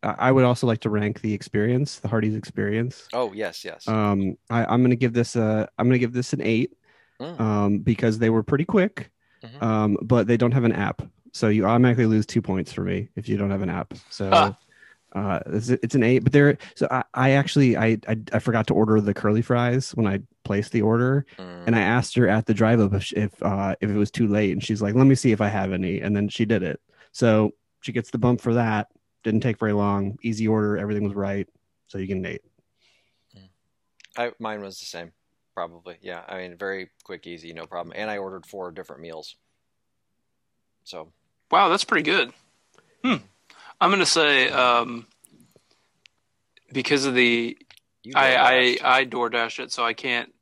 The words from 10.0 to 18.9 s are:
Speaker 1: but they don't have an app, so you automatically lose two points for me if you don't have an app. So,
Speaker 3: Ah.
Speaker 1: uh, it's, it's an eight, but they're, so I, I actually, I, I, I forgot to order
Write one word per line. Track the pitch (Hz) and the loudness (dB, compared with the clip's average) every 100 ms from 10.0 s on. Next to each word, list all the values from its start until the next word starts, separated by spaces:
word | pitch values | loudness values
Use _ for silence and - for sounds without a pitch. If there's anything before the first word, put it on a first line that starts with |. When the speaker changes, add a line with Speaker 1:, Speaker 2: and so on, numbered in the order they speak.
Speaker 1:
but | 110 120 104 | 0 0 2
they | 117 | 2
don't | 120 | 2
have | 127 117 | 2 0
an | |
app, | 110 101 - - _ _ | 0 -4 -6 -14 _ _
so | - 113 | -4 0
you | 107 95 | 2 2
automatically | 117 123 120 113 | 4 4 4 2
lose | 107 104 | 2 2
two | - | -2
points | 101 95 85 | -2 -4 -4
for | - | -6
me | 92 92 101 - | -4 -4 -6 -10
if | 110 | -6
you | 101 | -2
don't | 101 | -2
have | 98 | -2
an | 95 | -4
app. | 87 - - _ | -6 -8 -12 _
So, | - 98 | -8 2
Speaker 3:
Ah. | 175 147 - _ _ - _ _ | 4 2 -2 _ _ -20 _ _
Speaker 1:
uh, | 98 101 92 - | -6 -4 -4 -4
it's, | 95 110 | -4 0
it's | 123 110 139 | -2 0 2
an | |
eight, | 113 127 | 4 4
but | 120 | 4
they're, | 143 143 139 - - | 6 6 4 -6 -4
so | - | -2
I, | 127 - - | -2 -4 0
I | 131 | 2
actually, | 139 139 - 131 113 | 4 2 4 4 4
I, | 113 110 - | 2 0 -2
I, | 110 107 | -6 -2
I | 107 | -2
forgot | - 113 110 | 0 0 2
to | 123 | 2
order | 110 | 4